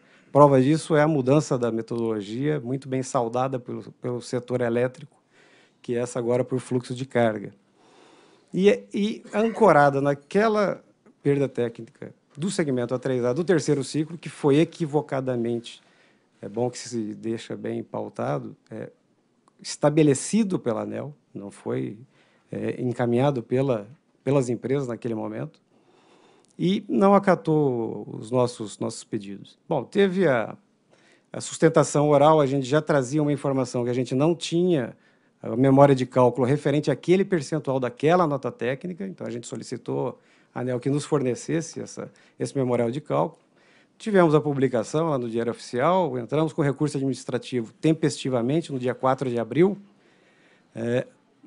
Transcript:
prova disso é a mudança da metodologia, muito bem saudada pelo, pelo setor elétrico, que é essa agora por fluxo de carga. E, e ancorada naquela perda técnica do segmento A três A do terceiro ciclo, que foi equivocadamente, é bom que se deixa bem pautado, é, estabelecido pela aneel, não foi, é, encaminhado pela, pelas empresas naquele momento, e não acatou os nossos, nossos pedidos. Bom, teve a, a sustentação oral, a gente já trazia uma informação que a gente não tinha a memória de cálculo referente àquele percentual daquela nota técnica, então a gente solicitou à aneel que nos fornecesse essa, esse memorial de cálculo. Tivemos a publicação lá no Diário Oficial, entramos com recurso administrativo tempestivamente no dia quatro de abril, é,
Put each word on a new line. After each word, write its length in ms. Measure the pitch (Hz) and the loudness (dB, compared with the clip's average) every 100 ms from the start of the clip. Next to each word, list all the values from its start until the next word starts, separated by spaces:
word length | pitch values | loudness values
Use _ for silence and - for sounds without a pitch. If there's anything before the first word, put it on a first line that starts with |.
| _ _ _ | _ _ _
prova 300 | 139 143 135 | 6 8 6
disso 340 | 131 156 - | 4 2 2
é 60 | 156 | 2
a 80 | 151 | 2
mudança 480 | 156 123 147 139 135 | 2 2 2 2 -2
da 160 | 120 | -2
metodologia, 880 | 113 113 120 113 110 98 117 143 151 | -2 -4 -4 -4 -4 -6 -6 -4 -4
muito 260 | 120 135 139 | -6 -8 -6
bem 160 | 131 | -6
saudada 560 | 127 139 117 123 135 131 | -4 -2 -2 -2 -2 -4
pelo, 320 | - 113 - | -8 -12 -12
pelo 280 | - 131 123 | -12 -8 -8
setor 400 | - - 120 123 | -6 -8 -4 -4
elétrico, 640 | 120 117 127 127 - _ _ _ _ _ _ _ | 0 0 -2 -4 -18 _ _ _ _ _ _ _
que 160 | - 120 | -6 -4
é 20 | |
essa 200 | 120 131 | -4 -4
agora 260 | 117 123 | 0 0
por 160 | 127 131 | 0 -4
fluxo 340 | - 123 - | -2 -4 -4
de 100 | 123 | -8
carga. 480 | 131 120 117 107 104 - _ _ _ _ - - _ _ _ | -4 0 2 0 -8 -16 _ _ _ _ -20 -20 _ _ _
E, 300 | 175 196 - - | 2 4 4 0
e 280 | - 202 - - | -2 -2 -4 -6
ancorada 680 | 208 226 214 214 147 143 139 | -2 -2 4 6 8 8 4
naquela 800 | 143 143 - 196 220 214 196 - - _ _ _ | 0 -2 -2 0 2 2 0 -2 -10 _ _ _
perda 260 | 143 143 135 | 0 2 0
técnica 640 | 127 120 117 117 _ 110 - _ - | -2 -4 -6 -16 _ -18 -20 _ -8
do 140 | 180 | -4
segmento 440 | - 156 127 120 | -2 0 0 -2
A 40 | 127 | -4
três 240 | 135 131 | -2 0
A 80 | 120 | 0
do 100 | 127 | 0
terceiro 400 | 175 170 - 139 | 0 0 2 -2
ciclo, 340 | 131 143 151 165 | -2 -4 -6 -8
que 120 | 160 | -14
foi 320 | - 151 139 | -2 4 4
equivocadamente, 1200 | 165 - 160 147 143 139 131 123 117 117 113 - _ _ _ _ _ _ | 4 0 -4 -2 -2 -4 -2 -2 -2 -4 -6 -16 _ _ _ _ _ _
é 80 | 107 | -10
bom 220 | 104 123 | -4 -4
que 80 | 120 | -4
se 360 | - 117 107 | -8 -8 -8
deixa 420 | 101 110 113 - 113 | -8 -8 -8 -8 -10
bem 260 | 110 117 | -8 -8
pautado, 720 | - 110 107 - 120 143 113 104 _ | -8 -10 -10 -6 -6 -6 -8 -16 _
é, 200 | 110 - - _ _ _ _ _ _ | -14 -14 -18 _ _ _ _ _ _
estabelecido 960 | - - 151 151 151 131 - 208 208 180 | -14 -2 2 4 4 4 0 0 0 -2
pela 260 | 123 107 | -2 -4
aneel, 300 | 104 107 127 147 _ | -4 -8 -10 -14 _
não 160 | - 101 | -14 -14
foi, 480 | - - 127 131 110 131 _ _ _ _ | -12 -8 -6 -6 -10 -18 _ _ _ _
é, 300 | 107 110 - | -8 -6 -4
encaminhado 640 | 127 120 120 120 139 131 | -4 -2 0 2 2 0
pela, 460 | 113 127 139 113 101 143 _ _ | -2 0 0 -2 -6 -18 _ _
pelas 260 | - 143 120 | -2 0 0
empresas 380 | 113 113 139 131 | -2 -2 -4 -4
naquele 300 | 113 120 110 | -6 -6 -6
momento, 440 | 107 110 147 - _ _ _ _ _ _ _ _ _ - | -6 -8 -12 -14 _ _ _ _ _ _ _ _ _ -4
e 280 | 165 208 - | -2 -2 -2
não 240 | 240 196 | 2 6
acatou 920 | 202 196 170 - 156 143 120 113 104 107 | 6 6 2 2 2 2 0 -4 -6 -10
os 180 | - 113 | -12 -2
nossos, 480 | 127 120 - 107 - | 0 0 -2 -12 -8
nossos 240 | 117 117 | -8 -8
pedidos. 560 | - 117 98 98 - _ - | -10 -10 -10 -14 -18 _ -6
Bom, 140 | 156 | -4
teve 460 | 107 202 196 180 170 | -2 2 2 2 2
a, 280 | 123 104 - _ _ _ _ _ _ _ | 2 -2 -8 _ _ _ _ _ _ _
a 80 | 123 | -12
sustentação 680 | - - 165 160 139 151 147 | -12 0 2 4 2 2 4
oral, 320 | 143 147 156 | 6 6 6
a 60 | 139 | 4
gente 200 | 139 123 | 0 0
já 140 | 151 | 0
trazia 400 | 156 151 123 151 | 2 0 0 0
uma 120 | 147 | 0
informação 500 | 147 143 135 127 127 | 0 -2 -2 -2 -2
que 80 | 120 | -2
a 40 | |
gente 200 | 123 123 | -2 -2
não 180 | 131 156 | 0 0
tinha 640 | 165 - 165 180 160 117 - _ _ _ _ | 0 -2 0 0 0 -2 -10 _ _ _ _
a 160 | 110 113 | -6 2
memória 380 | 135 135 139 | 6 8 8
de 120 | 135 127 | 6 2
cálculo 400 | 131 123 120 123 | 4 4 4 2
referente 420 | 147 147 143 147 | 2 0 0 0
àquele 360 | 135 - 185 | -2 2 2
percentual 560 | 196 180 131 156 139 135 | 2 -2 -2 -6 -2 -2
daquela 480 | 123 117 143 180 165 | -4 -2 2 2 2
nota 240 | 143 123 | -2 -6
técnica, 520 | - 117 139 180 175 | -6 -6 -6 -8 -10
então 220 | 196 165 113 | -12 -10 -10
a 40 | |
gente 160 | 117 120 | -10 -10
solicitou 760 | 117 113 120 - 135 135 - _ _ _ | -12 -10 -12 -8 -6 -6 -8 _ _ _
à 60 | - | -8
aneel 180 | 123 127 | -4 -4
que 100 | 135 | -2
nos 160 | 143 | -2
fornecesse 760 | - 151 127 117 - 160 156 - | 0 0 0 -2 -4 -4 -6 -10
essa, 320 | 113 - - - _ - | -12 -12 -14 -16 _ -10
esse 180 | 131 139 | -6 -2
memorial 360 | 123 120 117 | 0 0 0
de 80 | 127 | -4
cálculo. 420 | - 139 165 - _ _ _ _ _ _ | -4 -2 -2 -6 _ _ _ _ _ _
Tivemos 380 | - 196 170 151 | 0 4 6 6
a 40 | |
publicação 720 | 147 139 131 123 104 151 165 | 2 0 0 0 -2 -2 0
lá 80 | 139 | -2
no 100 | 120 | -2
Diário 220 | 113 117 | -2 -2
Oficial, 640 | 110 - 120 147 185 165 127 | -4 -6 0 2 2 0 -4
entramos 360 | 117 143 160 | -4 -2 0
com 100 | - | 0
recurso 340 | 143 135 151 139 | -2 0 -2 -2
administrativo 760 | 135 123 - 123 - 123 110 - | -2 -4 -4 -6 -4 -6 -6 -2
tempestivamente 920 | 156 160 151 147 139 127 117 156 160 | 0 2 0 -2 -2 0 0 -2 -2
no 60 | 135 | -4
dia 160 | 123 | -4
quatro 340 | 120 131 131 131 | 0 0 0 -2
de 120 | 120 | -4
abril, 360 | 110 127 185 196 - _ _ _ _ _ _ _ _ 117 | -2 2 2 2 -10 _ _ _ _ _ _ _ _ -8
é, 320 | 117 123 - _ _ _ | -4 -2 -4 _ _ _